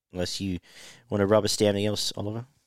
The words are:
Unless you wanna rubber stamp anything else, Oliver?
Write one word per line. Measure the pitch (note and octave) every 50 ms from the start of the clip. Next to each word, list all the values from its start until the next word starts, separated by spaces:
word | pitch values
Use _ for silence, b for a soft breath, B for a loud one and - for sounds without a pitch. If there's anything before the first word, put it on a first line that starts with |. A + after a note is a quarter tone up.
| _ _
Unless | - F2+ F2+ - - -
you | G2 G2 F2+ F2 B B B B B B B B B _
wanna | - G2+ G2+
rubber | G2 G#2+ G#2+ G2 G#2
stamp | - - G#2+ G#2 G2+
anything | G2+ G2+
else, | G#2+ G#2 - - - -
Oliver? | G#2 G2+ G#2 G#2+ A#2 A#2+ - _ _ _